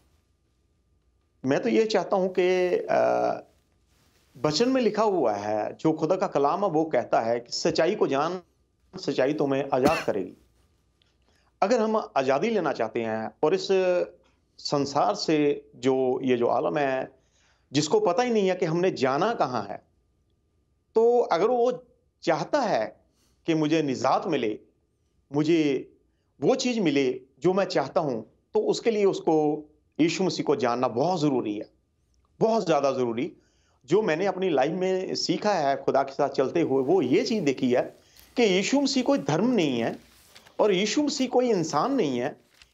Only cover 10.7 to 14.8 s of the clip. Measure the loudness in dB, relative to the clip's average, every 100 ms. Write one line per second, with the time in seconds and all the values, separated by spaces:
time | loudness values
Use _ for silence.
10.7 | _ _ _ _ _ _ _ _ _ 0
11.7 | 2 2 -2 -2 -2 0 0 0 0 -2
12.7 | -2 -4 -4 -4 -4 -8 -2 0 0 0
13.7 | 0 2 0 -2 -8 _ _ _ -16 -4
14.7 | -2